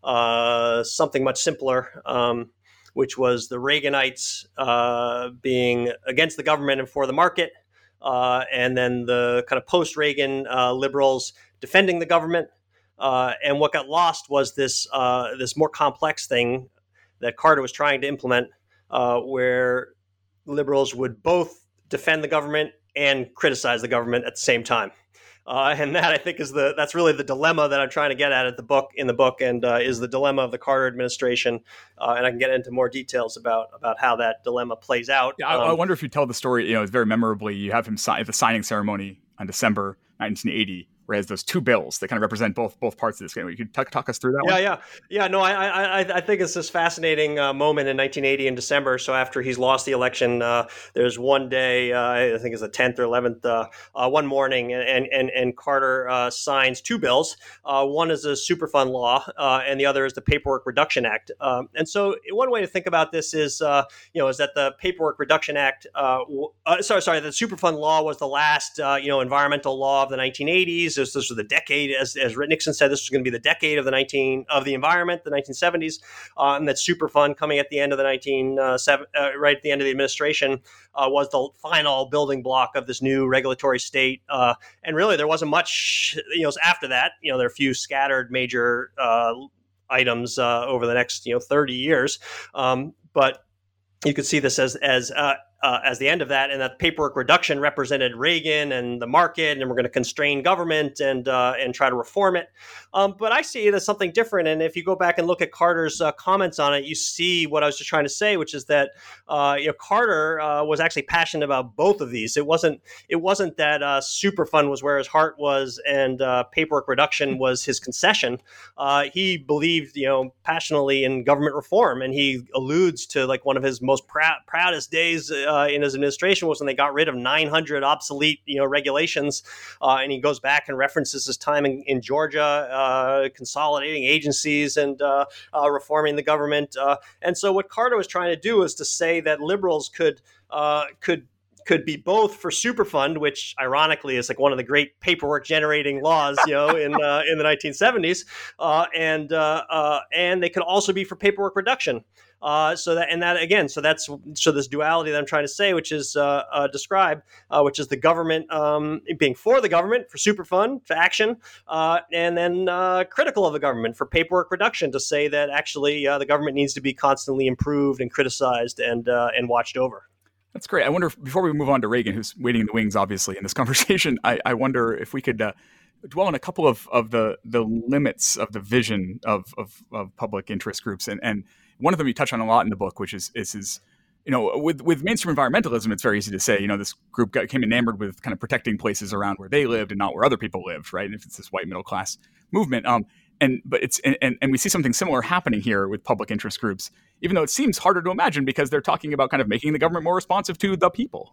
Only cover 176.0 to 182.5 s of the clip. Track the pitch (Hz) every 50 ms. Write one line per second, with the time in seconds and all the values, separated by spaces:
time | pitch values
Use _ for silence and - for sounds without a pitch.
176 | - - - 156 190 196 156 131 - - 175 - 160 143 120 - - - - 123
177 | 113 110 117 117 110 110 - - _ 117 113 120 113 107 113 117 113 123 135 143
178 | 147 123 - - - - - - 104 107 104 110 98 101 117 127 117 107 110 104
179 | 92 90 95 - - 113 107 98 92 - - - 110 95 - - - _ - 110
180 | 101 98 _ _ 120 104 104 98 98 - 104 101 - 110 98 - - 113 101 95
181 | - - 101 101 - 117 107 104 98 _ _ _ _ _ _ _ 123 156 185 156
182 | 156 131 117 - 147 131 - 113 113 110